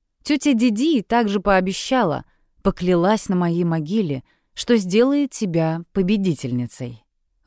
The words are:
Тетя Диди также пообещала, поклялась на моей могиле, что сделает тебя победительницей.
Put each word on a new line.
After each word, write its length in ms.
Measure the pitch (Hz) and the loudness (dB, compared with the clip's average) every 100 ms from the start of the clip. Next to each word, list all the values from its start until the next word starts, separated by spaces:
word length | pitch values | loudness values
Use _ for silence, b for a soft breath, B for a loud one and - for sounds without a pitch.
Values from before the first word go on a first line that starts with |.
| _ _ | _ _
Тетя 320 | - 294 294 | -4 0 2
Диди 480 | 226 247 208 320 262 | 2 2 2 0 0
также 380 | - 240 214 196 | 0 0 2 0
пообещала, 840 | 202 185 185 180 - 262 180 - - _ _ _ | 2 2 2 -4 -2 0 0 -2 -8 _ _ _
поклялась 640 | 196 - 180 175 185 220 - | -4 0 0 2 2 0 0
на 80 | 180 | -2
моей 280 | 175 170 | 0 0
могиле, 600 | 170 165 151 220 170 131 - _ _ | 0 -2 -2 -2 -2 -6 -10 _ _
что 240 | - - 233 | -6 0 2
сделает 540 | 180 214 262 285 277 | 2 2 4 2 -2
тебя 500 | - 196 165 160 165 - | -4 -2 0 0 -2 -4
победительницей. 1120 | 190 180 208 190 147 127 123 120 - 120 113 _ _ _ _ | -2 0 0 0 -2 -2 -4 -4 -8 -12 -14 _ _ _ _